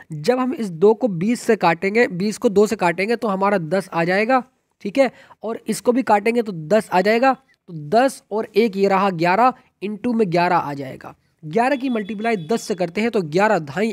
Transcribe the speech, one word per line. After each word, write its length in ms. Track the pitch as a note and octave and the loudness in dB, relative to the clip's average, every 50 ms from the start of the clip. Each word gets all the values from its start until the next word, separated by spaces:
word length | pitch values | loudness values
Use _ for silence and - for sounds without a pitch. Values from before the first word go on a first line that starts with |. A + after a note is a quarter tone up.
| - - | -16 -12
जब 260 | D#3 D3 D3+ A3 B3+ B3+ | -12 -4 -2 0 0 0
हम 160 | B3+ B3 D#4 | 0 -2 -4
इस 160 | A#3 A3 F#3+ | -4 -6 -8
दो 240 | E3 D3+ F#3+ G#3+ A3+ | -2 2 4 4 4
को 140 | G#3+ B3+ A3 | 4 0 -2
बीस 320 | F3+ D#3+ F#3 A3+ B3 - | -2 -2 -2 -2 -2 0
से 160 | - - G#3 | 0 0 0
काटेंगे, 520 | F#3 F#3 E3+ E3 E3 F#3+ G3 G#3 A#3 A#3+ - | 2 2 2 2 0 -2 -2 0 2 0 0
बीस 300 | F#3 E3+ G3+ A3 G3 - | 0 -2 -4 -4 -2 0
को 100 | - A#3 | 0 2
दो 180 | F3+ G3+ G#3+ | 4 4 2
से 100 | G#3 A3 | 2 2
काटेंगे 400 | - F#3 E3+ E3+ F3+ G3 A3 A#3+ | 0 0 0 0 0 -2 -2 -2
तो 120 | A3+ A#3+ G#3+ | -2 -2 -2
हमारा 300 | F#3+ F#3+ G3 G3+ G#3 F#3 | -2 0 2 2 2 0
दस 300 | D#3+ D3+ F#3 G3 F#3+ - | 0 -2 -2 -4 -4 -2
आ 120 | - E3 E3+ | -2 -2 0
जाएगा, 380 | F3 F#3 G3+ A3 A#3 C4 B3+ A#3+ _ _ _ _ _ _ _ | 0 0 0 2 2 0 0 0 _ _ _ _ _ _ _
ठीक 180 | - G3+ - C4+ | -10 -2 2 2
है? 140 | C4+ - - - - - - _ | 2 2 0 -8 -20 -20 -18 _
और 200 | - A3 A#3+ - - - | -10 -8 -8 -8 -6 -6
इसको 240 | G#3 - - B3 | -6 -2 0 0
भी 100 | A3+ C4 | 0 2
काटेंगे 400 | G#3+ - G#3+ G3+ G3+ A3+ A#3 A#3+ | 2 2 2 2 2 0 0 0
तो 100 | G#3+ G#3+ | -2 -4
दस 360 | F3+ D#3+ D#3 D3+ G#3 A3 - - | -6 -8 -2 2 2 2 2 2
आ 80 | F3 F3+ | 0 2
जाएगा, 320 | F#3+ G#3 A3+ A#3 C4 C4+ B3 | 2 2 2 4 4 2 2
तो 380 | - _ _ _ _ _ - E3+ D#3 D3 D3 | 0 _ _ _ _ _ -16 -14 -14 -4 0
दस 340 | G#3 A#3 C4+ C4+ - - _ - | 2 4 4 2 0 -6 _ -8
और 180 | G3+ A3 A3+ - - | -6 -6 -6 -2 2
एक 200 | G3 A#3 A3 F#3 | 2 2 2 2
ये 120 | G3 G3 G3 | 0 2 2
रहा 220 | F#3+ F#3+ G3+ G3 | 2 2 0 0
ग्यारह, 440 | F3+ D#3 E3+ F3 F#3 G#3+ B3 B3+ A#3+ - _ _ _ - F#3 | 0 0 0 2 4 4 4 2 2 -2 _ _ _ -10 -10
into 300 | G#3 G#3+ G3 - B3 A3+ | -10 -8 -6 -4 -2 0
में 180 | A3+ A3 F3 | 0 0 2
ग्यारह 240 | D#3+ E3+ F3 F3 F3+ | 2 2 2 2 2
आ 180 | D#3+ C#3 C#3+ C#3+ | 0 0 -2 -6
जाएगा। 400 | C#3 C3+ C3 B2+ - - C3 - _ _ _ _ _ D#3+ | -8 -10 -12 -14 -14 -18 -20 -20 _ _ _ _ _ -8
ग्यारह 320 | D3+ D#3+ A3+ A#3+ C4+ C#4+ | -4 0 0 2 0 0
की 120 | A#3 C4+ C4+ | -2 -2 -2
मल्टीप्लाई 480 | A#3 A3 G3+ G3+ A3 G3 A3 A#3 A3+ | -4 -4 -4 -6 -8 -6 -4 -2 -2
दस 260 | F3+ D#3 D3+ A#3 A#3 | -2 -2 -2 -4 -4
से 120 | - - G3+ | -4 -4 -4
करते 260 | E3 F3+ E3+ - G#3 | -4 -4 -4 -2 -2
हैं 100 | A3 A#3 | -2 -2
तो 100 | A3+ G#3 | -2 -2
ग्यारह 360 | E3+ D3 D#3 F#3 G#3 A3 G#3 E3+ | -2 0 0 2 2 2 2 0
धाई 320 | D3+ C#3 C3+ F#3 A3+ A3+ | -2 -4 -4 -4 -2 -2